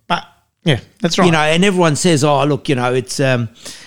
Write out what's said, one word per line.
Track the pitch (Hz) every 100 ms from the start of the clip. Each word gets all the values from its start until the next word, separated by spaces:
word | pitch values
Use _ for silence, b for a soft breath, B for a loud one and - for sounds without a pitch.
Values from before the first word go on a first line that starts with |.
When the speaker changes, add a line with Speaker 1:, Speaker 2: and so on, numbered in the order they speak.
| -
Speaker 1:
But, | 175 - _ _ _
yeah, | 175 117 - _
that's | 175 196
right. | 180
Speaker 2:
You |
know, | 156
and | 151 165
everyone | 202 180 165 139
says, | 180 151
"Oh, | 151 139
look, | 147 139 -
you |
know, | 123 123
it's," | 127 120 -
um, | 135 123 113 B B B